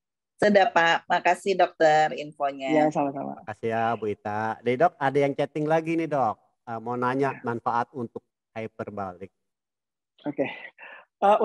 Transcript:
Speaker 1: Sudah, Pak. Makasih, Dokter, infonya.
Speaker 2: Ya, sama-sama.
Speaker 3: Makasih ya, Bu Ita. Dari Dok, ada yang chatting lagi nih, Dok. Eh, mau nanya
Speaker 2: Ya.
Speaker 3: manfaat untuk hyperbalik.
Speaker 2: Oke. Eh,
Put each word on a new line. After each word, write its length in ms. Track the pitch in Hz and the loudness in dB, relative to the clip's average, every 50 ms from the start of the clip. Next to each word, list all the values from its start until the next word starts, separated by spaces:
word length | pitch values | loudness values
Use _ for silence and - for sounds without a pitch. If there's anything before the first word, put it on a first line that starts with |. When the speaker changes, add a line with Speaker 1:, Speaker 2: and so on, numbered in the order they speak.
| _ _ _ _ _ _ _ - | _ _ _ _ _ _ _ 0
Speaker 1:
Sudah, 320 | 214 208 202 196 185 175 - | 4 6 6 6 6 4 4
Pak. 320 | 170 170 165 165 - - | 4 4 4 2 2 0
Makasih, 480 | - 175 175 - 175 180 - - 202 190 | -2 -2 0 2 2 0 0 0 -2 2
Dokter, 640 | 180 180 170 - - 160 156 151 156 156 151 131 139 | 2 2 2 2 4 4 4 6 4 4 2 0 -6
infonya. 480 | 147 151 - - 143 139 139 135 135 | -10 -12 -6 -4 -4 -4 -4 -4 -4
Speaker 2:
Ya, 180 | 135 156 151 151 156 | 0 2 2 2 2
sama-sama. 480 | 151 156 143 139 139 139 135 139 135 - - | 2 0 -2 -2 -4 -6 -8 -8 -10 -12 -12
Speaker 3:
Makasih 240 | - 107 - - 113 | -14 -10 -6 -4 -4
ya, 240 | 113 113 113 117 117 | -2 0 0 0 -2
Bu 160 | 107 110 104 | -2 -4 -4
Ita. 480 | 98 - - 107 104 107 110 110 107 - | -6 -6 -6 -6 -4 -4 -4 -4 -6 -4
Dari 160 | - 123 127 | -2 -2 2
Dok, 240 | 123 - 143 - - | 4 2 2 2 0
ada 200 | 139 139 135 143 | -2 0 2 2
yang 160 | 139 139 139 - | 2 0 0 -2
chatting 280 | 143 - - 156 151 151 | -4 -4 -4 -4 -2 0
lagi 240 | 156 165 160 160 165 | 0 0 0 -2 -2
nih, 160 | 160 165 156 | -2 -2 -2
Dok. 260 | 151 139 127 107 98 - _ _ _ _ _ | -2 0 0 0 -2 -6 _ _ _ _ _
Eh, 120 | 120 117 113 | -12 -12 -10
mau 160 | 110 120 123 123 | -8 -6 -4 -2
nanya 400 | 127 123 131 135 139 135 127 - | -2 -2 0 0 0 -2 -2 -4
Speaker 2:
Ya. 40 | - | -6
Speaker 3:
manfaat 400 | 117 117 113 - 123 117 120 123 - - | -6 -4 -4 -2 -2 -2 -2 -2 -4 -6
untuk 320 | 135 117 - - - - _ _ _ _ _ - 113 | -10 -10 -10 -10 -14 -18 _ _ _ _ _ -12 -10
hyperbalik. 720 | 113 107 _ - 110 107 104 101 98 92 90 87 98 92 _ _ _ _ _ _ _ _ _ _ _ _ _ _ _ _ _ _ - | -10 -10 _ -12 -12 -10 -10 -10 -10 -10 -12 -14 -16 -20 _ _ _ _ _ _ _ _ _ _ _ _ _ _ _ _ _ _ -12
Speaker 2:
Oke. 240 | 147 - - 135 - - - - - - - - - - - - _ _ - | -8 -4 -4 -4 -6 -8 -12 -16 -20 -20 -20 -20 -20 -20 -20 -20 _ _ 2
Eh, 200 | 202 196 214 - | 4 4 4 4